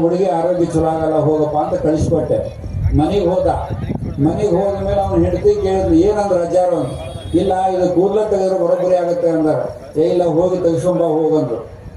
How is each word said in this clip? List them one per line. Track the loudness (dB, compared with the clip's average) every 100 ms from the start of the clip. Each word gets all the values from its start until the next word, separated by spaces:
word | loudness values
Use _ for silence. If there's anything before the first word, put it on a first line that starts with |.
ಹುಡುಗಿ | 2 2
ಆರೋಗ್ಯ | 0 0 0 0
ಚಲೋ | 0 0
ಆಗಲ್ಲ, | 0 0 0
ಹೋಗಪ್ಪ" | 0 2 2 0 -2
ಅಂತ | -2 -2
ಕಳಿಸ್ಕೊಟ್ಟೆ. | 0 0 0 0 0 -2 -4 -8 -8 -4 0 2
ಮನೆಗೆ | 2 2 0
ಹೋದ. | 0 0 -2 -4 -6 -6 -6 -6 0
ಮನೆಗೆ | 0 0 0 0
ಹೋದ | 0 -2
ಮೇಲೆ | -2 -2
ಅವ್ನು | 0 2
ಹೆಂಡತಿ | 0 2 2 2
ಕೇಳಿದ್ರು, | 0 0 2
"ಏನಂದ್ರೆ | 4 4 2 0 0
ಅಜ್ಜಾರು?" | 2 2 2 0
ಅಂತ. | -2 -8 -10 -12 -2
"ಇಲ್ಲ, | 0 0 0 0
ಇದು | 0 2
ಕೂದಲ | 4 2 2 0
ತೆಗೆದ್ರೆ | 0 0
ಬರೋಬ್ಬರಿ | 0 0 0 2 2
ಆಗುತ್ತೆ" | 0 0 0
ಅಂದಾರ. | 2 0 0 -4 -10 -6 0
"ಏ, |
ಇಲ್ಲ, | 0 2
ಹೋಗಿ | 2 2 0 0
ತೆಗಿಸ್ಕೊಂಬ, | 0 0 0 0
ಹೋಗಂದ್ರು." | 0 0 0 0 -2 -6 -10 -16 -18